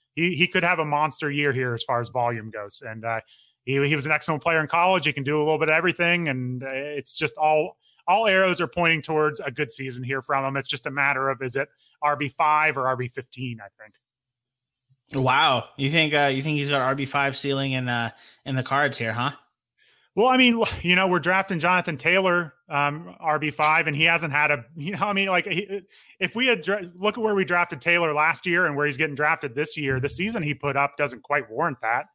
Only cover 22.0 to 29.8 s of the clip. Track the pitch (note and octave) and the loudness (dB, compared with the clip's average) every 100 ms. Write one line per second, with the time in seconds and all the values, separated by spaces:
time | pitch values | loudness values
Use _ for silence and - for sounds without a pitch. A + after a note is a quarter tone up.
22 | E3 F#3+ F#3 F3 E3 - - C#3+ C#3+ D3+ | 2 2 4 0 -2 -12 -6 -2 0 -2
23 | F3 - D#3+ D3+ D3+ D3 D3+ D#3+ D#3 C#3+ | -10 -6 -2 0 -2 0 2 4 2 2
24 | E3 E3 D#3 D3 D3 D3 A#2 E3 D#3 D#3+ | 4 4 0 0 0 0 -4 -12 -8 -4
25 | G#3 G3 G3 F3+ F#3+ F3 G3 G3 F3+ - | -2 0 0 0 0 -4 -4 -10 -12 -20
26 | - - F#3 A3+ B3+ G#3 E3 G#3 F3 F3 | -20 -6 -4 0 0 0 0 -4 -6 -4
27 | G#3 A#3 A3 G3+ F#3+ F3 F3 C#3+ E3+ F3 | -2 0 0 0 2 2 0 -2 0 2
28 | E3 D3 D#3 C3+ F3+ F3 E3 C#3+ D3 C3 | 2 2 0 0 0 0 2 0 -2 0
29 | D#3 C#3 D3+ D#3+ C#3 B2 D#3 D#3+ | -2 0 0 0 -4 -4 -4 -4